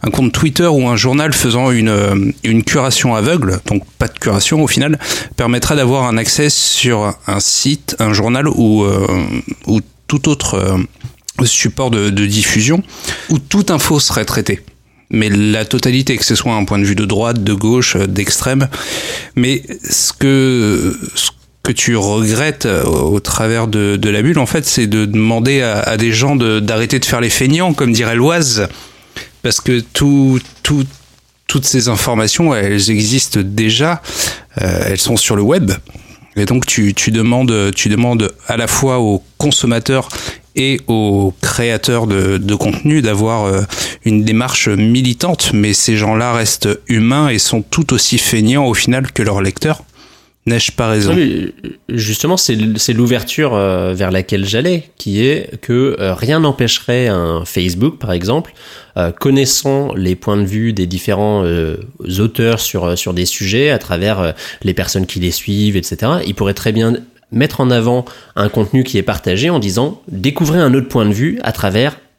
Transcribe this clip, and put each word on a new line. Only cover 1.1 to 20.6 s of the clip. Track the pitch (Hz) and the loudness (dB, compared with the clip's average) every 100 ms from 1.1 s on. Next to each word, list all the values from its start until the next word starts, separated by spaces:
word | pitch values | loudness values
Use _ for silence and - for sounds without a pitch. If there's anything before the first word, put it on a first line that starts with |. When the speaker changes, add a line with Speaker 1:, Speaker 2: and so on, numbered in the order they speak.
| 139 156 | 0 0
Speaker 1:
faisant | 143 131 117 131 | 0 0 2 2
une, | 123 110 | 2 2
euh, | 104 101 98 98 - 110 | 2 2 0 0 -2 0
une | 113 | 0
curation | 113 147 131 - 131 | 2 0 0 0 0
aveugle, | 113 107 170 101 92 - | 0 0 0 0 -2 -2
donc | 101 - _ | -4 -4 _
pas | 120 | -6
de | - | -4
curation | - 101 - 156 | -2 0 2 2
au | 156 | 2
final, | - 143 151 - - - - | 2 0 -2 -4 -8 -8 -4
permettra | 120 123 - 147 | 0 0 0 2
d'avoir | 127 135 123 | 2 2 2
un | 113 | 0
accès | 113 - 147 | 0 2 2
sur | - - - 123 113 104 - - | 2 0 0 2 0 0 -4 -4
un | 101 | -2
site, | - - - 147 - - | 0 0 0 -2 -6 -4
un | 110 | 0
journal | 104 107 123 147 | 0 0 0 0
ou, | - 113 107 | 2 4 4
euh, | 101 98 101 92 80 - - - - | 2 2 0 0 -2 -4 -6 -10 -2
ou | 110 - _ _ | -2 -2 _ _
tout | 147 147 | -2 0
autre, | 143 - | 0 -2
euh, | 98 95 95 - - - - - - 127 | -2 0 0 -2 -8 -18 -16 -14 -2 0
support | - 117 - 131 | 0 -2 -2 -2
de, | 113 104 | 0 0
de | 98 101 | 0 0
diffusion | 104 - - 110 170 190 - - - - | 0 0 0 2 0 -2 -12 -10 -10 -4
où | 156 | -4
toute | - 196 190 | 0 0 0
info | 175 - 151 | 0 2 0
serait | - - 107 | 0 -2 -2
traitée. | 110 101 101 - _ _ _ _ | -2 -2 -4 -8 _ _ _ _
Mais | 113 107 | -2 2
la | 101 107 110 110 | 2 2 0 0
totalité, | 127 131 127 131 117 | 0 2 2 0 0
que | |
ce | - 110 | 0 0
soit | - | 0
un | 110 | -2
point | 101 101 | 0 0
de | 101 | 0
vue | 101 | 0
de | |
droite, | 104 117 117 117 | 0 0 0 0
de | 101 | 0
gauche, | 104 110 123 120 - | 0 2 2 2 0
euh, | 98 | 0
d'extrême, | 95 98 - 123 135 135 - - - - - - - | -2 -2 -2 0 0 0 -4 -8 -8 -8 -10 -6 -2
mais | 123 135 - - | 0 0 -4 -12
ce | - - - | -6 -2 -2
que, | - 139 135 131 123 | 0 2 4 2 2